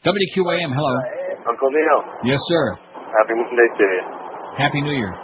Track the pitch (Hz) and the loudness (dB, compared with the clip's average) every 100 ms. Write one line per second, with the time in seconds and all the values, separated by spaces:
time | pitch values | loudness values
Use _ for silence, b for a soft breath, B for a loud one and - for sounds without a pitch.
0 | 165 202 190 190 175 175 165 131 147 127 | 2 0 0 0 2 0 0 0 0 0
1 | 127 - - - - 117 135 147 160 131 | -2 -6 -6 -6 -4 0 2 2 4 2
2 | - - 117 135 - 170 131 92 - - | 0 -6 0 0 2 2 2 -4 -14 -18
3 | - 110 107 117 117 120 117 - 101 92 | -2 0 2 0 0 4 4 4 2 2
4 | - - - - - - 139 147 147 143 | -4 -12 -14 -14 -12 -2 0 0 -2 -2
5 | 101 87 | -4 -8